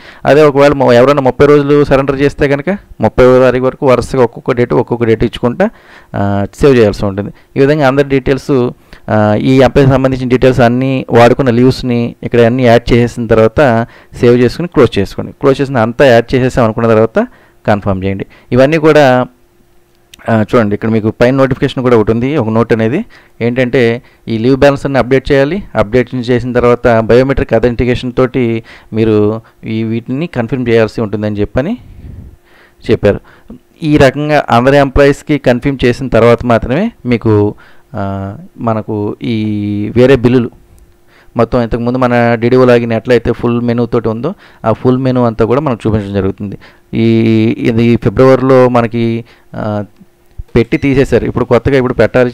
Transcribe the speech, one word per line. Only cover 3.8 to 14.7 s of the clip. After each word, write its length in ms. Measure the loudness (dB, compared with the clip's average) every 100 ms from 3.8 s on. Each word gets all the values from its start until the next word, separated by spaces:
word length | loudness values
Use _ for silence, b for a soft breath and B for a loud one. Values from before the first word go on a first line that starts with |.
| 0
వరుసగా 380 | 0 0 0
ఒక్కొక్క 280 | 0 -2 -4
డేట్, 220 | -2 0
ఒక్కొక్క 300 | -2 -2 -2
డేట్ 200 | 0 0
ఇచ్చుకుంటా, 320 | -2 -4 -4 -2 -4 B B B B -6
ఆ, 300 | -4 -2 -6 0
సేవ్ 160 | 2 4
చేయాల్సి 280 | 2 0 -4
ఉంటుంది. 280 | -6 -8 b b -2
ఈ 20 |
విధంగా 280 | 0 2 0
అందరి 220 | 0 0
డీటెయిల్స్, 600 | -2 -2 -4 -2 -2 -2 -6 b b -4
ఆ, 260 | 0 0 0
ఈ 260 | 2 4
ఎంప్లాయీకి 320 | 4 4 2
సంబంధించిన 360 | 2 0 -2 -2
డీటెయిల్స్ 300 | 2 2 2
అన్నీ, 460 | 2 2 -2 -4 -2
వాడుకున్న 400 | 2 4 2 0
లీవ్స్ని 680 | 2 2 0 -4 -4 -4 -8
ఇక్కడ 160 | -4 0
అన్నీ 260 | 2 2 2
యాడ్ 280 | 2 2
చేసేసిన 340 | 0 0 -4 -2
తర్వాత 600 | 2 2 2 2 0 -2 B B -2
సేవ్ 200 | 2 4
చేసుకుని 280 | 2 -2
క్లోజ్ 320 | -4